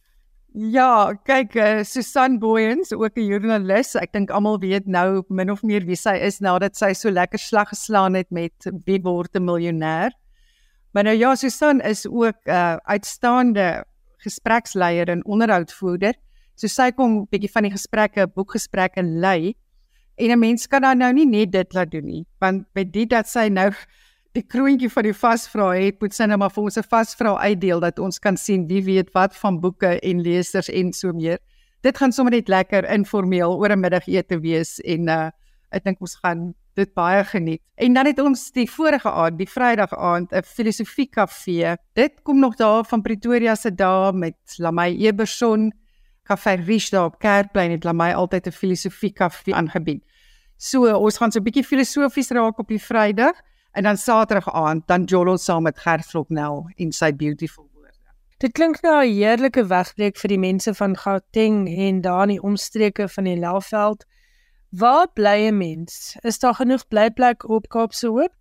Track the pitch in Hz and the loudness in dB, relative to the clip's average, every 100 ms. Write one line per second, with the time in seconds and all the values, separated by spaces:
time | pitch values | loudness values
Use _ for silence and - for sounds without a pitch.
0 | _ _ _ _ _ 214 220 254 254 233 | _ _ _ _ _ -8 0 4 6 6
1 | 196 202 - 269 220 233 214 214 208 262 | 4 0 0 0 2 2 2 2 -2 -6
2 | 220 277 254 247 220 226 220 269 381 208 | -2 2 2 2 2 2 2 -2 -4 -2
3 | 220 233 208 202 220 220 185 196 277 - | -4 -2 -2 -2 0 -2 2 0 0 -4
4 | 175 208 196 202 208 214 185 196 196 180 | -4 -4 -2 0 0 -2 -2 -2 0 0
5 | 185 196 185 185 185 202 220 208 175 180 | 0 0 -4 -4 -4 -4 -2 -2 -2 -4
6 | 220 190 196 - 196 180 196 - 202 185 | -2 -2 -2 -2 0 0 0 -2 -2 0
7 | 226 180 180 214 - 214 208 - - 214 | -2 0 0 -4 -2 0 0 -6 -2 2
8 | 190 185 185 175 170 _ 185 190 - 190 | 2 0 -2 -6 -8 _ -12 -8 -2 -2
9 | 180 175 175 196 180 175 170 165 160 160 | 0 -4 -2 -4 -2 -2 -2 -2 -2 -2
10 | 214 - _ _ _ _ _ _ _ 202 | -4 -6 _ _ _ _ _ _ _ 0
11 | 208 220 247 262 269 - 302 269 - 214 | 2 4 2 2 0 2 2 4 2 -4
12 | - 240 226 214 - 180 175 165 - 202 | -4 0 0 -2 -2 0 0 -2 -2 -4
13 | - - 240 247 247 208 180 - - _ | -4 -4 0 2 2 2 0 -2 -10 _
14 | _ _ 208 - - 233 - 196 175 170 | _ _ -14 -8 -2 -2 -2 -2 0 0
15 | 175 175 196 208 226 185 165 - 190 175 | -2 -4 -2 0 2 2 -2 -6 -4 -2
16 | 202 247 _ _ _ - 214 - 254 247 | -2 -2 _ _ _ -8 -6 0 0 2
17 | 247 214 208 208 208 226 208 196 - 214 | 0 0 -2 -4 -2 -2 -2 -4 -6 -2
18 | 214 - 190 190 196 220 - 196 185 190 | 0 0 -2 -2 -6 -6 -6 -2 -2 -2
19 | 175 160 185 180 170 240 _ _ _ _ | -4 0 0 0 -2 -6 _ _ _ _
20 | _ - 226 240 226 233 - 277 262 254 | _ -4 2 4 2 0 0 2 4 4
21 | 254 262 302 214 208 190 180 185 170 160 | 4 4 4 4 2 0 -2 -2 -4 -6
22 | 143 165 170 - 190 190 - 196 190 202 | -10 -10 -12 -4 -2 -2 -6 -6 -4 -2
23 | 226 233 208 240 214 190 196 196 - _ | 0 0 0 -2 0 2 0 0 -16 _
24 | _ _ _ - - 233 269 269 247 - | _ _ _ -8 -6 0 2 2 0 0
25 | 214 208 240 226 - 214 196 180 196 202 | -2 0 0 0 -2 -2 0 2 0 -2
26 | 208 - 214 208 196 214 208 226 - 226 | -6 -2 0 2 0 -2 -4 -4 0 0
27 | 220 - 233 190 202 202 185 170 170 - | 0 -2 -2 0 0 0 0 0 -2 -4
28 | 185 - 208 185 - 196 160 196 190 190 | -6 -4 -2 -2 -2 -2 0 -2 0 0
29 | 180 185 196 - 208 175 180 - 190 175 | 0 0 0 0 -2 0 -2 0 0 0
30 | - 175 170 175 175 190 - 180 180 - | -2 -2 0 -2 -2 -4 -4 -2 -2 -4
31 | 185 170 160 175 _ _ _ _ 262 - | -6 -4 -4 -4 _ _ _ _ -2 2
32 | 269 233 247 233 226 190 190 202 - 202 | 0 2 2 2 2 2 2 0 0 -2
33 | 196 208 185 180 170 180 208 202 180 180 | 0 -2 0 0 0 2 2 2 2 0
34 | - 185 - 170 160 165 165 - - 165 | 0 -2 -2 -4 -2 -2 -2 -8 -6 -2
35 | 170 160 160 - _ _ - 190 196 185 | 0 -2 -4 -10 _ _ -10 -6 -4 -6
36 | 180 - 185 170 175 170 _ - 196 - | -8 -6 -4 -4 -6 -12 _ -4 -2 0
37 | 175 196 196 202 160 160 _ - 247 254 | 2 2 0 -2 -4 -6 _ -2 2 4
38 | 285 294 285 262 - 254 233 - 311 294 | 4 2 0 0 -4 -4 -4 0 0 0
39 | 220 - 165 165 185 - 247 226 190 - | -2 0 -2 -2 -6 -2 0 2 -2 -2
40 | 180 175 175 185 - - 220 208 214 - | -2 -2 -2 -4 -4 -4 -4 -2 -6 -4
41 | 262 - 190 - - 170 165 175 _ - | -4 -2 -2 -4 -6 -2 -2 -4 _ 0
42 | 247 _ - 277 262 220 220 220 220 226 | 0 _ 0 4 4 4 2 2 2 -2
43 | 214 214 233 240 233 214 233 180 185 190 | -2 -4 0 2 2 0 -2 0 2 2
44 | 190 185 165 - - - 170 170 175 175 | 2 0 -4 -8 -18 -6 -4 0 0 2
45 | 220 202 220 - 233 214 220 - _ _ | 2 2 -2 -2 0 2 0 -4 _ _
46 | _ _ - 196 214 185 170 220 - 190 | _ _ -6 -2 0 -2 0 0 2 0
47 | 170 - 214 202 202 202 175 165 175 170 | 0 0 2 2 2 0 0 -2 -2 0
48 | 170 175 180 185 180 - 190 180 190 - | 0 0 -2 -2 -6 -4 -2 -2 -4 -6
49 | 202 - 180 - - - 160 185 160 143 | -6 -2 -4 -4 -4 -2 -2 -4 -6 -8
50 | _ _ _ _ _ - - 262 240 202 | _ _ _ _ _ -16 -4 2 4 4
51 | 214 - 233 220 208 277 247 269 262 294 | 2 2 0 0 -2 -2 0 0 0 0
52 | 277 - 254 240 226 220 208 214 - 226 | -2 -2 -2 0 -2 -2 -6 -8 -2 0
53 | 214 202 269 359 _ _ _ - 202 202 | 2 2 2 0 _ _ _ -2 0 0
54 | - 220 214 202 180 165 156 160 - 180 | 2 2 2 0 -2 -2 0 -2 0 0
55 | 175 185 175 185 - 170 160 - - 160 | 2 2 2 0 0 0 0 -2 -2 -2
56 | - 165 147 160 147 143 165 - 165 - | -2 -8 -4 -4 -4 -8 -12 -8 -6 0
57 | 160 143 151 147 160 - _ _ _ _ | 0 0 -4 -4 -8 -12 _ _ _ _
58 | _ _ _ - 262 269 330 294 330 302 | _ _ _ -4 -4 0 0 2 2 4
59 | 254 202 208 233 262 254 196 180 180 - | 4 2 2 2 2 2 2 2 0 -2
60 | 208 - 202 196 185 190 220 190 202 185 | -4 -2 -2 0 0 0 -2 -2 -2 -2
61 | 202 196 - 220 220 214 185 170 196 190 | -2 -4 -2 0 2 2 -2 -2 0 0
62 | 180 180 202 196 196 202 - 220 214 202 | 0 2 2 0 -2 -4 -4 0 0 0
63 | 196 - 185 175 170 190 190 214 208 214 | -6 -4 -4 -2 -2 -4 -4 -2 0 -2
64 | _ _ _ _ _ _ - 180 233 285 | _ _ _ _ _ _ -14 0 4 4
65 | 359 - 208 208 214 208 170 160 170 - | 2 2 2 4 2 0 -2 -6 -12 -14
66 | - - 233 - 254 226 247 262 - 214 | -18 -8 -6 0 0 2 0 0 0 2
67 | 226 226 247 233 - 220 - 233 226 - | 2 4 2 2 -2 -2 -2 -2 -2 -2
68 | 233 220 349 _ | -2 0 -2 _